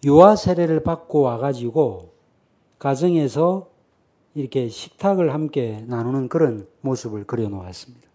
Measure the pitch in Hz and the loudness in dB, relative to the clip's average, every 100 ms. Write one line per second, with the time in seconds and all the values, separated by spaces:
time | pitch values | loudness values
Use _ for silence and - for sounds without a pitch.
0 | 139 147 190 214 - 175 170 160 160 165 | 6 8 8 8 0 0 0 0 -2 -6
1 | - 151 135 117 139 123 120 151 135 95 | -2 0 2 0 -4 -4 -4 0 0 -2
2 | 82 _ _ _ _ _ _ _ 139 135 | -16 _ _ _ _ _ _ _ -4 0
3 | 175 170 139 139 170 190 185 _ _ _ | 2 2 0 0 0 0 -8 _ _ _
4 | _ _ _ 147 131 139 120 104 - _ | _ _ _ -10 -6 -4 -4 -8 -18 _
5 | 196 190 165 147 156 147 117 107 113 120 | -2 2 0 0 -4 -4 -4 -6 -8 -6
6 | 117 135 127 165 151 110 98 _ 139 127 | -4 -4 -4 0 0 0 -12 _ -6 -6
7 | 117 107 101 117 107 98 90 87 - 123 | -6 -10 -8 -6 -4 -6 -12 -18 -20 -20
8 | _ | _